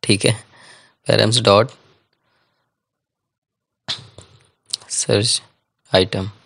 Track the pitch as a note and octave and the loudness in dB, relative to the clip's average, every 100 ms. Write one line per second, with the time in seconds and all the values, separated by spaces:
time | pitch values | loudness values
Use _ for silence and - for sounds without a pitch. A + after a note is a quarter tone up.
0 | - G2+ - A#2 - _ - - _ _ | 0 0 0 -2 -8 _ -20 -20 _ _
1 | - - G#2+ A#2 G#2+ G2+ B2+ - _ _ | -2 2 2 2 4 4 2 -4 _ _
2 | _ _ _ _ _ _ _ _ _ _ | _ _ _ _ _ _ _ _ _ _
3 | _ _ _ _ _ _ _ _ - - | _ _ _ _ _ _ _ _ -14 -14
4 | - - - _ _ _ _ - - - | -14 -20 -20 _ _ _ _ -16 -12 -10
5 | - G#2+ A#2 - - _ _ _ _ G2+ | -2 -2 0 -4 -8 _ _ _ _ 0
6 | F#2 G#2 F#2+ - | 0 -4 -8 -12